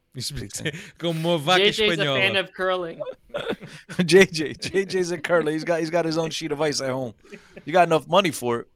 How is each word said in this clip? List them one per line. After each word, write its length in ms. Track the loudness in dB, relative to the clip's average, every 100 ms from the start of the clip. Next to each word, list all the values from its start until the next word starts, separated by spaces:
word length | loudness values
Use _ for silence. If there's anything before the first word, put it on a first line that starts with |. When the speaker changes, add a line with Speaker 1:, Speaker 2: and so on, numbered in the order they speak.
| _
Speaker 1:
He 80 | -12
speaks 380 | -10 -10 -10 -10
Speaker 2:
Speaks 160 | -8
English. 200 | -10 -14
Speaker 1:
<laughs> 40 | -8
como 400 | -6 -2 0 0
vaca 320 | 2 4 4
Speaker 3:
J 0 |
J's 280 | 2 0 0
a 40 |
Speaker 1:
española. 160 | 0 0
Speaker 3:
fan 180 | 0 0
of 160 | -4
curling. 480 | -4 -2 -2 -4 -8 -12 -14 _ -10 -8
Speaker 2:
<laughs> 540 | -10 -12 -20 -8 -2
J 220 | 6 8 8
J, 280 | 2 -6
J 300 | -8 -4 -2 -2
J's 260 | -2 -2
a 60 | -2
curler. 340 | 0 2 2
He's 100 | -2
got, 160 | -2 -2
he's 100 | 0
got 140 | 0
his 140 | 0 -2
own 120 | -4
sheet 200 | -4 -6
of 100 | -2
ice 200 | -2 -2
at 100 | -4
home. 240 | -4 -6 -10 -20 -20 -20 -20
You 80 | 0
got 140 | 4 4
enough 220 | 4 2
money 240 | 2 2
for 280 | 0 -4 -4
it. 80 | -6